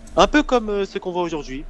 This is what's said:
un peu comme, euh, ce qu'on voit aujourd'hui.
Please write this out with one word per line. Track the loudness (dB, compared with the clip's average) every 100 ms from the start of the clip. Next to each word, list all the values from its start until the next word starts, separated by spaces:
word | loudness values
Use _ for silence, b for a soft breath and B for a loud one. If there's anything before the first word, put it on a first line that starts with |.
| -2 4
un | 4
peu | 4
comme, | 2 0 0
euh, | -4 -4
ce | -6
qu'on | -4
voit | -2
aujourd'hui. | -2 -4 -6 -10